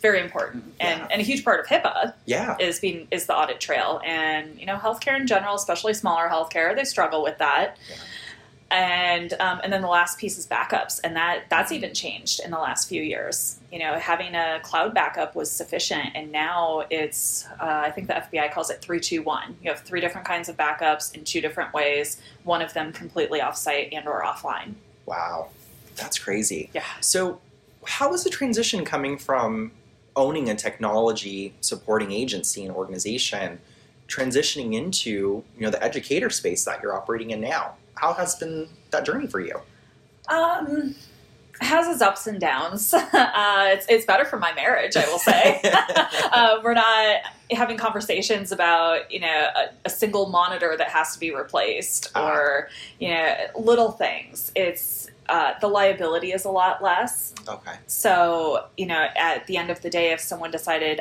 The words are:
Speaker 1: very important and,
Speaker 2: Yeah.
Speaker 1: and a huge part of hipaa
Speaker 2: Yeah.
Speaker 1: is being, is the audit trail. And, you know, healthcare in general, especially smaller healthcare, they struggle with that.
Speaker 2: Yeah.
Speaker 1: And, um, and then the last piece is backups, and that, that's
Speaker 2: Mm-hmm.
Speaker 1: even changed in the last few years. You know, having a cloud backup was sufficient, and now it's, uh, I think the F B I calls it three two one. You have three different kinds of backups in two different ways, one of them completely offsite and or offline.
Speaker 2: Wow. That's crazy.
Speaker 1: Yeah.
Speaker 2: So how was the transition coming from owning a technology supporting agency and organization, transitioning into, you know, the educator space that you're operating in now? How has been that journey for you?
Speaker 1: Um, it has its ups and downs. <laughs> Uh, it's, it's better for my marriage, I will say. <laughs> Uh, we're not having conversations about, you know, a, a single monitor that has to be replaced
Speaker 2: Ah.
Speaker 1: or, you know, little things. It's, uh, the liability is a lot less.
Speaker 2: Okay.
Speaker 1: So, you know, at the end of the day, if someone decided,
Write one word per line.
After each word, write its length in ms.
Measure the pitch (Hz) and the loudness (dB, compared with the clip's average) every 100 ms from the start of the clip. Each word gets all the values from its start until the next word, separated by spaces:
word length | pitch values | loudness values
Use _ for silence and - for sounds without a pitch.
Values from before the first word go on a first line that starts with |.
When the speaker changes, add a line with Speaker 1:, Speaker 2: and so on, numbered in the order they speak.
Speaker 1:
very 180 | 214 190 | 4 4
important 440 | 175 - - 123 - - | 2 -4 -6 -6 -12 -4
and, 180 | 175 165 | -2 -2
Speaker 2:
Yeah. 60 | - | -2
Speaker 1:
and 80 | 202 | -2
a 40 | |
huge 200 | 208 269 | 0 0
part 160 | 233 185 | 2 2
of 60 | - | 4
hipaa 480 | 294 196 - 233 - - | 2 2 0 -2 -4 -2
Speaker 2:
Yeah. 300 | 135 240 - | -2 -2 -2
Speaker 1:
is 220 | 180 170 | -2 0
being, 260 | 190 170 160 | -4 -4 -4
is 140 | 180 - | -4 0
the 100 | 156 | 0
audit 240 | 151 123 | 0 -2
trail. 400 | - 135 98 160 | -2 0 0 -2
And, 540 | 165 160 156 156 156 151 | -2 -2 0 -2 -4 -10
you 80 | 185 | -6
know, 120 | 202 | -2
healthcare 380 | 220 226 285 269 | -2 -2 0 0
in 100 | 262 | 2
general, 260 | 196 202 | 2 2
especially 400 | 202 - 175 214 | -2 -2 -2 0
smaller 340 | 214 185 165 170 | 0 2 2 2
healthcare, 460 | 165 165 170 165 | 0 0 0 0
they 80 | 233 | 0
struggle 380 | 269 - 165 156 | -2 0 2 2
with 160 | 147 - | 0 0
that. 380 | 147 139 143 - - | 2 2 0 -4 -18
Speaker 2:
Yeah. 80 | - - - - - - - - | -16 -16 -16 -16 -18 -20 -14 -2
Speaker 1:
And, 600 | 185 180 180 180 175 175 - | 2 2 2 2 0 -2 -2
um, 200 | 185 - | -2 -2
and 80 | 190 | -2
then 100 | 190 | -2
the 60 | 185 | 2
last 280 | 175 175 - | 2 2 0
piece 220 | 202 - | -6 -6
is 80 | - | -4
backups, 540 | - - - - - | -2 0 -2 -2 -4
and 140 | 170 165 | -4 -2
that, 300 | 170 175 - | -2 -2 0
that's 200 | 165 - | 0 0
Speaker 2:
Mm-hmm. 40 | 311 | -4
Speaker 1:
even 180 | 180 | -6
changed 460 | - 170 - - - | -6 -8 -6 -4 -4
in 80 | - | -4
the 60 | 165 | -4
last 300 | 135 - - | -4 -2 -4
few 140 | 170 | -4
years. 560 | 156 - - - - - - | -4 -4 -4 -4 -6 -8 -12
You 80 | 175 | -6
know, 180 | 156 156 | -4 -2
having 380 | - 170 180 170 | 0 -2 -2 -2
a 240 | 165 160 | -2 -2
cloud 320 | - 165 - | -4 -2 0
backup 400 | - 143 165 156 | 2 0 -2 -4
was 160 | - 151 | -4 -6
sufficient, 600 | - 165 160 - 165 143 | -6 -4 -4 -2 -2 -4
and 160 | 156 156 | -8 -6
now 540 | 151 160 175 165 160 - | -4 -2 0 0 0 -2
it's, 580 | 160 151 - - - - - | -4 -4 -4 -4 -4 -8 -6
uh, 40 | 160 | -2
I 240 | 151 151 | 0 -2
think 160 | 151 185 | -4 -4
the 100 | - | -4
F 140 | - | -4
B 80 | 160 | -2
I 80 | 151 | -2
calls 240 | 165 160 | -2 -4
it 100 | - | -6
three 200 | - 175 | -4 -4
two 220 | - 165 | -2 -2
one. 340 | 156 143 - 180 | -2 -4 -6 -8
You 100 | 170 | -6
have 80 | 143 | -6
three 200 | - 175 | -6 -4
different 240 | 175 185 | -4 -4
kinds 240 | - 175 170 | -6 -6 -4
of 80 | 165 | -2
backups 560 | 151 156 160 151 - 156 | -2 0 0 0 -2 -10
in 80 | |
two 160 | 151 170 | -6 -4
different 340 | 151 - - | -4 -4 -4
ways, 440 | 151 147 147 143 - - - | 0 0 0 -2 -6 -14 -8
one 180 | 175 170 | 0 0
of 100 | 160 | 0
them 200 | 160 156 | -4 -6
completely 480 | - 170 175 147 156 | -8 -8 -2 0 0
offsite 480 | 127 - 156 143 - | -2 -2 -2 -2 -2
and 140 | 151 143 | -6 -4
or 160 | 113 | -2
offline. 520 | - - 151 90 - 104 - _ | -2 -4 -6 -6 -8 -16 -20 _
Speaker 2:
Wow. 440 | - 85 85 82 - - - - - - | -8 -6 -4 -6 -10 -14 -20 -20 -18 -12
That's 240 | - - | -6 -6
crazy. 500 | - - - 78 - | -2 -2 -2 -4 -6
Speaker 1:
Yeah. 120 | 160 - - | -8 -8 -4
Speaker 2:
So 400 | - 185 185 - _ _ _ _ - | 0 2 0 -4 _ _ _ _ -8
how 240 | - 285 | 0 0
was 120 | 359 | 2
the 80 | 370 | -2
transition 540 | - 269 220 226 196 | -2 0 0 0 0
coming 340 | 156 147 139 143 | -2 -2 -2 -4
from 540 | - 135 113 110 110 - - _ _ | -2 0 0 -2 -6 -12 -20 _ _
owning 340 | - 135 156 120 | 2 2 2 -2
a 60 | |
technology 1000 | 104 107 - 113 110 113 107 101 98 98 - | -2 -4 -2 0 4 4 2 -4 -8 -10 -6
supporting 520 | - 98 - 107 101 | -6 -4 0 0 0
agency 520 | 104 127 95 - 101 | -4 -4 -4 -4 -6
and 80 | 95 | -6
organization, 840 | 92 95 92 104 120 - 104 92 85 - - _ _ - | -6 -6 -4 -4 -2 -2 -4 -6 -10 -20 -20 _ _ -8
transitioning 680 | - 131 127 156 151 117 | -4 0 2 2 0 -2
into, 680 | 110 170 - 117 101 98 101 - - | -2 -2 -2 -2 -2 0 -2 -6 -6
you 60 | |
know, 80 | 107 | -2
the 120 | - | 0
educator 480 | 117 127 - 151 233 | -2 -2 -2 0 0
space 340 | - 90 87 - | -2 -2 -2 -2
that 140 | - | -4
you're 120 | 104 | -4
operating 360 | 95 104 113 113 | -4 -4 -4 -4
in 80 | 107 | -6
now? 340 | 117 160 - - _ | -4 -4 -6 -10 _
How 200 | - 156 | -2 -2
has 200 | 170 175 | 0 -2
been 320 | - 160 160 160 - - | -4 -6 -6 -8 -14 -6
that 120 | 151 | -4
journey 220 | - 226 285 | -2 -2 -2
for 140 | 95 | -4
you? 200 | 90 - - - _ _ _ _ - | -6 -8 -12 -20 _ _ _ _ -2
Speaker 1:
Um, 680 | 320 330 349 294 294 277 - - - - - - - | 2 2 2 -2 -2 -4 -6 -16 -20 -20 -20 -20 -6
it 60 | - | 2
has 200 | 320 339 | 4 4
its 140 | 285 | 4
ups 260 | 202 196 220 | 4 2 -4
and 140 | 202 | -2
downs. 540 | 165 135 165 202 - 370 | 0 0 -2 -2 2 4
<laughs> 60 | - | 6
Uh, 540 | 381 247 208 208 196 196 | 4 4 4 4 6 6
it's, 120 | 196 - | 4 6
it's 140 | 226 226 | 4 6
better 180 | 196 | 4
for 140 | 294 226 | 4 0
my 140 | 170 | -2
marriage, 420 | - 170 254 - - | 0 2 2 2 2
I 100 | 151 | 2
will 120 | 170 | 2
say. 420 | - 180 254 - | 4 6 6 6
<laughs> 80 | 196 370 - 320 311 - - | 4 4 4 2 2 0 4
Uh, 280 | 247 226 220 | 6 6 6
we're 120 | 226 | 4
not 420 | 233 226 220 214 208 - - - | 4 6 6 4 2 -2 -10 -4
having 260 | 233 233 226 | 0 0 0
conversations 760 | 220 202 208 180 208 208 196 | -2 -2 -2 0 2 0 0
about, 580 | 190 170 170 165 165 - | 2 4 6 4 2 -2
you 80 | 185 | -4
know, 280 | 170 156 147 - | 0 2 2 2
a, 100 | - - | -2 -2
a 60 | - | -6
single 380 | - 214 202 190 | -2 0 2 2
monitor 480 | 175 175 180 170 160 | 4 2 2 0 0
that 120 | - | 0
has 240 | 160 - | 0 0
to 40 | - | -2
be 140 | 165 | -4
replaced 760 | 135 - 139 101 120 - - - | -4 -2 0 0 -2 -2 -4 -4
Speaker 2:
Ah. 140 | - 156 | -2 0
Speaker 1:
or, 380 | 151 143 139 147 - - - | 2 2 2 -2 -12 -16 -8
you 80 | 180 | -2
know, 260 | 165 160 - - - | 0 2 0 -4 0
little 340 | 226 233 226 | 4 6 4
things. 600 | - 156 78 - - - | 2 -2 -2 -10 -10 -4
It's, 540 | - 180 175 - - - - - | 0 0 -2 -6 -8 -12 -10 -2
uh, 260 | 165 143 - | 2 2 2
the 60 | 208 | 2
liability 640 | 202 196 190 165 165 185 | 4 4 4 0 -2 -2
is 120 | 185 | -4
a 60 | 196 | 0
lot 320 | 190 185 - | 4 4 4
less. 520 | 196 180 247 - - - - | 2 2 0 -4 -8 -10 -12
Speaker 2:
Okay. 240 | - - - - | -12 -12 -14 -6
Speaker 1:
So, 800 | - 214 180 170 170 156 135 - - | 0 4 6 6 4 2 0 -2 -6
you 100 | 180 | -2
know, 220 | 160 151 - | 0 0 2
at 300 | 165 135 - | 0 0 -2
the 80 | 180 | -4
end 140 | 170 | -4
of 120 | 170 | -4
the 80 | 175 | -2
day, 220 | 170 170 | 0 2
if 80 | 165 | 0
someone 300 | - 170 165 | -4 -8 -6
decided, 480 | 165 175 160 156 151 | -6 -2 0 0 -2